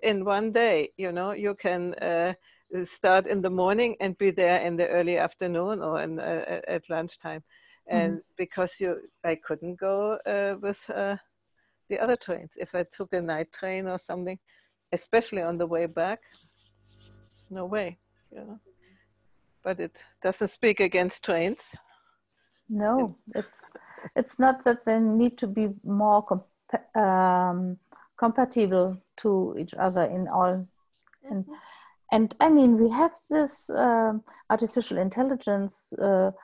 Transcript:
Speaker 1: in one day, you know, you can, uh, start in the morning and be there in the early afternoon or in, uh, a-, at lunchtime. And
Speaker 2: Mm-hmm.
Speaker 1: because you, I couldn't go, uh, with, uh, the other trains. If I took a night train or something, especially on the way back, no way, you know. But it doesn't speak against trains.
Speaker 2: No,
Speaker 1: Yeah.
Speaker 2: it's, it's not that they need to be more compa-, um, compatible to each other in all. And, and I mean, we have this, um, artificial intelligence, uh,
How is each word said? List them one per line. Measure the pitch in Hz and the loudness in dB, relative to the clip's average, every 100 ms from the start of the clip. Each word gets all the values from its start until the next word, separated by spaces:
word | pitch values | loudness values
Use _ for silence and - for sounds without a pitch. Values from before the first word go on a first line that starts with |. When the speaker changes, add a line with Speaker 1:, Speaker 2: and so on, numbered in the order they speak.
Speaker 1:
in | 220 202 | 0 0
one | 190 202 220 | 0 0 0
day, | 226 233 165 - - | 2 4 2 0 -6
you | 185 | -6
know, | 175 190 | -4 -6
you | 208 202 202 | -4 -6 -4
can, | 185 180 175 - | -2 -2 -4 -6
uh, | 175 170 175 185 _ _ - 180 | -2 0 -2 -4 _ _ -12 -10
start | 180 - 190 190 185 | -10 0 4 4 4
in | 202 | 0
the | 185 | 0
morning | 180 185 214 240 - | 2 2 2 0 -2
and | 190 175 | -6 0
be | 196 | 0
there | 190 175 180 | 4 4 4
in | 175 170 | 2 0
the | 175 | 0
early | 175 170 175 | 0 2 0
afternoon | 165 - 185 170 185 214 | -2 -4 -4 -2 -4 -4
or | 156 156 | -4 -4
in, | 160 160 | -6 -6
uh, | - 165 - | -6 -6 -6
a-, | 175 - | -8 -6
at | 165 - | -6 -6
lunchtime. | 160 170 - 165 156 - _ _ _ - | -6 -6 -10 -14 -14 -16 _ _ _ -4
And | 175 190 196 | 0 0 -4
Speaker 2:
Mm-hmm. | - - | -10 -10
Speaker 1:
because | 180 - 180 - | -6 -4 -4 -4
you, | 185 170 - _ | -4 -4 -10 _
I | 170 160 | -4 -4
couldn't | - 151 170 175 | -6 -8 -8 -6
go, | 190 196 208 220 202 | -4 -2 -2 -4 -4
uh, | 202 202 202 | -4 -4 -4
with, | 202 202 - | -8 -8 -8
uh, | 202 196 202 _ _ _ _ _ _ - | -6 -4 -6 _ _ _ _ _ _ -8
the | 202 | -4
other | 226 220 | -2 -2
trains. | - 170 170 - | -4 -10 -10 -14
If | 180 180 | -8 -6
I | 175 - | -6 -10
took | 185 | -6
a | 180 | -6
night | 170 156 170 | -4 -6 -8
train | - 190 185 190 | -10 -8 -6 -6
or | 180 | -8
something, | - 180 180 185 _ _ _ _ _ | -8 -8 -8 -12 _ _ _ _ _
especially | - - 226 226 196 | -8 0 0 0 -4
on | 170 170 | -4 -2
the | 170 | -2
way | 170 170 | -2 -2
back, | 165 175 226 _ _ _ _ _ _ _ _ - - _ _ - | -2 -4 -6 _ _ _ _ _ _ _ _ -20 -20 _ _ -16
no | 190 180 | -12 -6
way, | 214 180 180 _ _ _ | -4 -4 -10 _ _ _
you | - | -20
know. | 214 208 392 _ _ 190 _ _ _ _ _ _ | -18 -20 _ _ _ _ _ _ _ _ _ _
But | - 180 | -6 -6
it | 170 - - _ | -8 -12 -20 _
doesn't | 185 - 208 | -4 -2 -4
speak | - 233 202 | 0 2 2
against | 185 180 180 - | 2 2 0 -2
trains. | - 170 180 262 - - _ _ _ _ _ _ _ _ - | -2 0 0 -4 -12 -20 _ _ _ _ _ _ _ _ -8
Speaker 2:
No, | 208 208 254 226 170 - | -2 0 0 0 -6 -10
Speaker 1:
Yeah. | 214 | -8
Speaker 2:
it's, | - - - - - - - - | -8 -14 -20 -20 -20 -20 -6 -4
it's | 247 - | -2 2
not | 262 262 254 | 4 4 2
that | 240 | 0
they | - 220 | 2 2
need | 220 220 240 240 | 4 4 2 0
to | 220 | -4
be | 208 214 202 - | -2 -2 -4 -4
more | 202 214 208 208 | 2 4 4 2
compa-, | 185 - _ _ 226 - 220 | -2 -6 _ _ -6 -2 0
um, | 202 185 185 180 180 180 185 180 _ - _ - | 2 4 4 4 2 0 -4 -8 _ -20 _ -2
compatible | 233 226 254 240 202 185 185 185 _ - | 0 2 0 2 2 4 2 -2 _ -4
to | 214 190 185 - | 0 2 0 -4
each | 170 - | -8 -2
other | 190 185 | 0 2
in | 160 180 180 | 0 0 -2
all. | - 180 185 185 _ _ _ _ _ 269 | 2 2 0 -6 _ _ _ _ _ -8
And, | 196 190 302 - - - _ - | -8 -8 -14 -20 -20 -20 _ 0
and | 220 220 - | 2 2 4
I | 320 | 6
mean, | 302 254 220 | 8 8 8
we | 226 | 4
have | 240 330 - - | 4 2 0 -2
this, | 311 285 - - | 0 0 -4 -6
um, | - 247 233 226 214 - - - | 0 2 4 2 -2 -8 -10 -2
artificial | 220 226 247 - 175 | 0 0 -2 -2 -2
intelligence, | 190 226 262 254 - 202 196 - - | -2 0 -2 -2 -2 -2 -2 -10 -12
uh, | - 196 190 190 190 | -2 2 2 2 -2